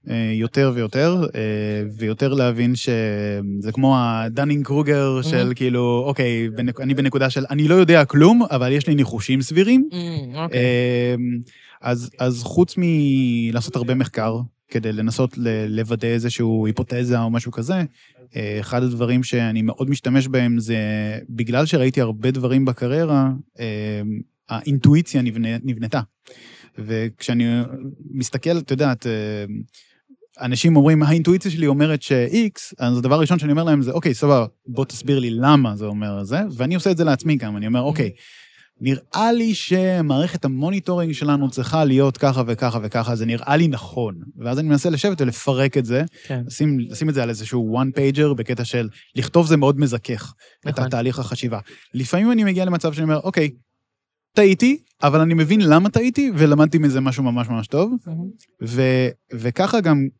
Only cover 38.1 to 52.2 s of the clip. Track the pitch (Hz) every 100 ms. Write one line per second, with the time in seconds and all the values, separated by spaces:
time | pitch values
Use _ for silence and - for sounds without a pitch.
38.1 | - - - - _ _ _ 131 135 _
39.1 | 180 226 233 226 202 - 185 185 180 156
40.1 | 135 170 175 139 131 156 196 - 180 165
41.1 | 143 147 143 135 127 120 160 147 131 139
42.1 | - 139 131 117 110 123 110 107 117 113
43.1 | 113 113 117 - 151 165 120 - - 113
44.1 | 85 - - 117 131 156 143 180 151 202
45.1 | 175 131 - - 127 135 143 117 123 165
46.1 | - - 131 123 120 151 135 117 - 160
47.1 | 135 120 107 107 123 113 120 135 - 139
48.1 | 139 151 127 110 123 120 123 113 - _
49.1 | - 120 170 160 156 139 143 143 120 -
50.1 | 113 - - _ _ 147 135 127 123 123
51.1 | 123 117 123 123 110 - - _ 127 127
52.1 | 180